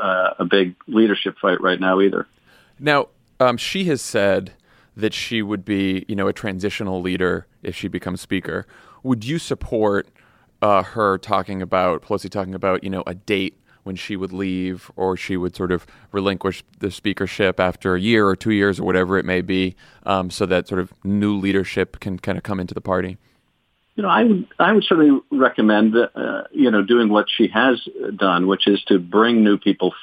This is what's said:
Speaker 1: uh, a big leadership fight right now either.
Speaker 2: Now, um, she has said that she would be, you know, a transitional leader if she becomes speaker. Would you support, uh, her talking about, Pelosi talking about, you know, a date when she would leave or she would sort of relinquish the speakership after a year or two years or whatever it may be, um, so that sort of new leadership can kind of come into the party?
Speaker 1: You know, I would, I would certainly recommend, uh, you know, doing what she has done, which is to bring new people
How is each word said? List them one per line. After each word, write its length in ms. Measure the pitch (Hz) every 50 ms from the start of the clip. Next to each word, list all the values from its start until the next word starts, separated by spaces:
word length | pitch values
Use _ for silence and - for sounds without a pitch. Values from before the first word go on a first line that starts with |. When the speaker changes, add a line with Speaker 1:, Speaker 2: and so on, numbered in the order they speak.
Speaker 1:
uh, 340 | 101 98 92 92 92 92 - -
a 60 | 92
big 300 | 87 98 98 95 90 90 _ -
leadership 500 | - 113 110 113 107 101 - - 95 - -
fight 200 | - 104 110 -
right 180 | - 92 92 -
now 220 | 95 92 92 95
either. 260 | 98 98 92 - - _ _ _ _ _ _ _ _ _ _ -
Speaker 2:
Now, 280 | 143 151 147 143 - - _ _ _ _ _ -
um, 180 | 131 123 120
she 280 | 117 - - - 190 190
has 160 | 175 143 120
said 520 | - - - 107 101 101 95 95 95 95 - _ _ _ _ _ _ _ _
that 160 | 104 104 107 -
she 280 | - - - 123 113 104
would 220 | 101 107 98 92
be, 400 | - 104 98 98 95 92 92 - -
you 80 | 107
know, 100 | 98 98
a 60 | 98 95
transitional 680 | - - 107 95 92 95 101 - - 110 98 95 92 90
leader 440 | 92 90 87 92 90 90 87 - _ _ _ -
if 140 | 95 87
she 100 | - -
becomes 340 | 95 87 90 - 95 90 90
speaker. 460 | - - 101 92 85 78 78 95 - _ - - - - - - -
Would 220 | 131 127 113 107
you 140 | 123 160 165
support, 720 | - - 143 - - - 127 113 107 104 101 98 - _ _ _ _ _ _ _ _ _ _ - -
uh, 200 | 107 101 95 90
her 360 | - - 117 107 101 95 92
talking 420 | - - 104 95 95 - 98 95 92
about, 400 | 90 95 92 92 90 82 76 -
Pelosi 280 | - 107 95 - 92
talking 240 | - 104 95 92 95
about, 280 | 92 95 98 92 92 -
you 80 | 98
know, 140 | 95 92 -
a 80 | - 90
date 420 | 92 _ - 104 95 95 92 - _ _ _ _ _ -
when 100 | 98 95
she 220 | 90 - - 104
would 160 | 92 95 92 90
leave 580 | 92 98 95 92 92 92 92 92 87 - - -
or 200 | - 92 95 92
she 200 | 87 - - 98
would 180 | 90 87 90 -
sort 160 | - 95 90
of 160 | 90 85 - - - - _ _ -
relinquish 520 | 101 95 101 98 92 - 95 87 - - _ _ -
the 100 | - 95
speakership 680 | 90 - - 104 92 - 98 90 - - 104 92 90 -
after 340 | 92 90 87 - - 95 90
a 60 | 90
year 260 | 95 110 117 110 104
or 80 | 98 92
two 140 | - - 110
years 300 | 110 101 98 101 95 92
or 40 | 95
whatever 320 | 92 92 92 92 90 95 95
it 60 | -
may 160 | 87 92 90
be, 360 | 90 90 95 92 95 92 92 _ - - _ _ -
um, 260 | - 98 95 92 90
so 140 | - - 104
that 200 | 87 92 90 90
sort 140 | - 101 92
of 120 | 90 - - _ -
new 340 | 95 101 104 104 104 104 98
leadership 640 | 95 101 95 98 92 - - 98 92 - - -
can 180 | - 104 95 92
kind 180 | - 104 92
of 60 | 92 -
come 160 | - 101 95
into 160 | 90 87 -
the 60 | -
party? 360 | - - 92 92 90 92 95 - _ _ _ _ _ _ _ _ _ _ _ _ _ _ -
Speaker 1:
You 80 | - 208
know, 80 | 190
I 140 | 170 208 233
would, 220 | 233 208 180 - - - -
I 140 | 170 180 220
would 120 | 208 -
certainly 360 | - 190 160 151 147 139 123 - - 147
recommend, 640 | 131 131 120 - - 113 107 107 104 107 110 107
uh, 460 | 120 117 - - 117 123 120 101 98 - - -
you 180 | - 139 123
know, 120 | 107 104 98
doing 260 | 98 120 120 117 104
what 180 | 107 107 104 - -
she 140 | - 113 -
has 320 | - 107 120 135 123 110 - - - - - 107 107
done, 300 | 95 101 95 87 87 92
which 220 | 95 98 - - 107
is 140 | 101 95 - -
to 100 | 104 92
bring 440 | 87 87 95 104 110 117 120 113 107
new 160 | 104 104 92
people 340 | - 101 95 - 95 90 - -